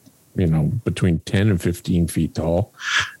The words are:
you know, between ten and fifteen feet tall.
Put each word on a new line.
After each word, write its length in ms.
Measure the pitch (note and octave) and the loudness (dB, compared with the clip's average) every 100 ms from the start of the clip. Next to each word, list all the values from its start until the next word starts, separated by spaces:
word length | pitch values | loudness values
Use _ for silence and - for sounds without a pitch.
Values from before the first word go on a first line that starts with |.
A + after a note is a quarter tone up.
| - _ _ - | -6 _ _ -2
you 120 | F2+ | 2
know, 240 | D#2+ D2+ A2 - | 2 2 0 -4
between 340 | - F#2 E2 - | 0 0 0 -2
ten 240 | G2 G#2 | 0 2
and 120 | F2+ | 2
fifteen 460 | F2+ E2+ - F2+ E2 | 0 -4 -2 0 0
feet 280 | - D#2+ - | 0 -2 -2
tall. 380 | D#2+ E2+ A2 - - - - - | -2 0 -2 -6 -4 -4 -4 -6